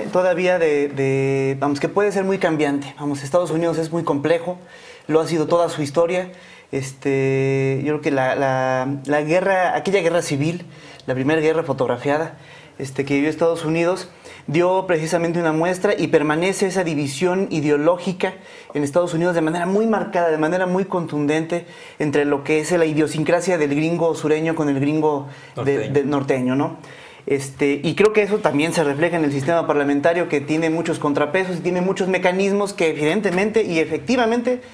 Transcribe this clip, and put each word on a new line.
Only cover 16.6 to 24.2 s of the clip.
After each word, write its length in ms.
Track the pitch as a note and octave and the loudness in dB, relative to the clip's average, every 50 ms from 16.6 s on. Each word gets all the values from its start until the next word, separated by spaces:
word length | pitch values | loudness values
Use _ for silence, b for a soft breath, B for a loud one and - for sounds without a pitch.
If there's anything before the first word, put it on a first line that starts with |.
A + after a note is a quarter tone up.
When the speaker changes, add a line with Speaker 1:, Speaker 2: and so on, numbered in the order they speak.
| G#3 F#3+ | -2 -2
Speaker 1:
esa 160 | E3+ F#3+ F3+ | 0 0 -2
división 640 | E3 D#3+ C#3+ D3 C3+ C#3 - F3+ F3+ F3+ F#3+ G3 - | 0 -2 -2 -2 -4 -4 -2 0 0 0 0 -2 -2
ideológica 840 | - D#3+ C#3+ D3+ D3 C#3+ D3 D#3+ F3+ F3 - G3+ F3+ - - F#3 F#3+ - B B B B B B B | -2 -2 0 2 2 2 4 2 2 2 0 -6 -4 -4 -4 -6 -6 -6 B B B B B B B
en 100 | D3 D3 | -4 -2
Estados 300 | C#3 C#3+ F3 F3 E3 D3+ | 0 2 2 0 2 0
Unidos 220 | D#3+ E3+ F3+ F3 | 0 0 2 2
de 60 | E3+ | 2
manera 240 | D#3+ D#3 D#3+ F3 E3+ | 0 0 0 0 0
muy 200 | F#3 F#3+ G#3 A3+ | 0 0 2 2
marcada, 460 | A3+ A3 F#3+ F3 - - F3+ E3+ E3 | 2 0 0 -2 -2 0 0 2 2
de 60 | D#3 D#3 | 2 2
manera 280 | D#3 D#3 F3+ F#3 F#3 | 2 0 0 0 0
muy 200 | F3+ F3+ F#3 G3 | 0 0 0 -2
contundente 800 | F#3+ F#3+ F3+ E3 - D3+ D3 D3 C#3+ D3+ D#3+ E3 D#3+ F3 E3+ F3 B B B B B B B | -2 -2 -4 -4 -4 -4 -2 0 0 0 0 0 -2 -4 -6 -6 B B B B B B B
entre 260 | D3+ D3 C#3 D3 C#3+ | -2 0 2 2 2
lo 180 | C#3+ C#3+ C#3 C#3 | 2 0 0 0
que 160 | D3 D#3 D#3 | 0 0 0
es 120 | D#3 D#3 | 0 0
la 140 | F3+ E3+ E3 | 2 2 2
idiosincrasia 720 | D#3 D#3 D3+ D#3 C#3+ - D#3 D#3 D#3 E3 F3 F3 F#3+ F3+ E3 | 2 2 2 0 0 0 -2 0 2 2 2 2 2 0 2
del 180 | D3+ C#3+ C#3+ | 2 2 2
gringo 400 | D3 D#3 D#3+ E3+ E3+ E3 D#3+ D3 | 2 0 0 0 2 2 0 0
sureño 400 | C3 | 0